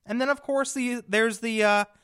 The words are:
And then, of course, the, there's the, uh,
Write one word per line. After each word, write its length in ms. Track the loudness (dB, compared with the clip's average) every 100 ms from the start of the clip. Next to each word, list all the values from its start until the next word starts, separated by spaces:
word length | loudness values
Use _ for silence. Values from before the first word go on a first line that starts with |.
And 160 | -6 -2
then, 80 | 0
of 140 | -2
course, 320 | -2 -2 -2
the, 280 | -2 -2 -4 -2
there's 300 | 0 2 0
the, 260 | -4 2
uh, 200 | 2 2 0 _